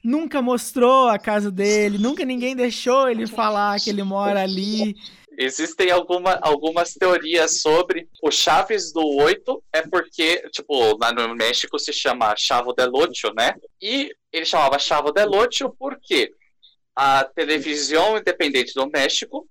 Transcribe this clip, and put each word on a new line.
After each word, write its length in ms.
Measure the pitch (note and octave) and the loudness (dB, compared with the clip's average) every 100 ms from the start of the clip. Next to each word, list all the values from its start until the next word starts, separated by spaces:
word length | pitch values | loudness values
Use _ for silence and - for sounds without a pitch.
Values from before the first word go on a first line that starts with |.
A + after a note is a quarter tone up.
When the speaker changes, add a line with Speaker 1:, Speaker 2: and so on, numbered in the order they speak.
Speaker 1:
nunca 360 | A#3 D4 E4 C#4+ | -2 -2 -2 -2
mostrou 680 | B3 B3 - C4 A#3+ C4 B3+ | -2 -2 -4 2 4 6 4
a 100 | G3+ | 2
casa 320 | - G#3+ G#3 | 0 -2 -2
dele, 480 | F#3 G3+ G#3+ G#3 G3+ | -2 0 2 2 0
nunca 260 | A3+ D4+ | -2 -2
ninguém 320 | C4 B3+ B3 C4 | -4 -4 -4 -2
deixou 540 | B3 A3 B3 C4+ C4 | -2 -2 0 2 2
ele 160 | A3+ A3+ | 0 -4
falar 540 | A3 G#3+ G#3 G#3 G3+ | -2 -2 0 0 -2
que 100 | G#3+ | -4
ele 140 | G3+ | -4
mora 400 | G3 G3 G3+ G3+ | -4 -2 0 0
ali. 520 | F#3+ F#3+ G3+ A3 G#3+ G3+ - - _ - | -2 -4 -4 -2 -4 -6 -14 -20 _ -6
Speaker 2:
Existem 540 | C3 C3 D#3+ - F#3 | -4 -4 -6 0 2
alguma, 480 | F3+ F3 F3+ F#3 F3+ | 2 2 0 0 0
algumas 520 | D#3 C#3+ D#3 E3 E3+ | 0 0 0 -2 -2
teorias 680 | - F#3 F3 D#3 E3+ D#3+ - | 0 2 2 2 0 2 0
sobre 460 | D#3 D#3+ F3 F3+ - - | 2 2 2 -2 -8 -6
o 80 | D3+ | -2
Chaves 640 | - - D#3+ - G#3+ F3 | 0 2 2 2 -2 -4
do 100 | E3 D#3 C#3 | -2 0 4
oito, 460 | D3 G#3 - C4+ - | 4 2 -4 -8 -4
é 80 | D#3 | -6
porque, 640 | D#3 F3+ - - D#3+ E3+ - | -2 -4 -4 -2 -2 -2 -4
tipo, 440 | - D3 C#3 A2+ G#2+ | -12 -4 2 4 4
lá 120 | A#2 | 0
no 220 | A#2+ A#2 | 0 -2
México 460 | A#2 A2+ B2 - D3 | -2 -2 0 -4 -6
se 120 | - | -6
chama 440 | - C#3+ B2 G#2+ G#2 | -4 -2 0 0 0
Chavo 340 | - B2+ B2+ | 0 -2 -2
del 200 | B2 B2+ | 0 0
Ocho, 400 | B2+ F3 - G#2+ A2 | 2 0 -2 -6 -2
né? 200 | B2 - - _ | -2 -2 -10 _
E 300 | G3+ C4+ C#4+ - _ | -6 -4 -6 -10 _
ele 140 | E3 D#3+ | -8 -2
chamava 320 | F3 C#3 C#3 | 2 2 2
Chavo 340 | - D3+ C#3+ | 0 0 0
del 200 | D3+ G#3 | 2 2
Ocho 440 | G3 B3 - C4+ - | 4 2 0 -4 -6
porque 520 | C4+ C#4 - C#3+ G#2 - _ _ _ _ _ - | -10 -10 -2 0 0 -4 _ _ _ _ _ 0
a 240 | C3+ C3+ | 2 4
televisão 960 | C3+ - D3+ D#3 D#3 D3 C3+ D#3 G3 G#3+ | 2 -2 -2 -2 -2 -4 0 2 2 2
independente 560 | G#3+ F3+ D#3 C3+ A#2+ | -2 -2 0 0 -2
do 160 | C3+ C3+ | -2 -2
México, 580 | D3+ C3+ - - C#4+ - | 0 0 -2 -6 -10 -12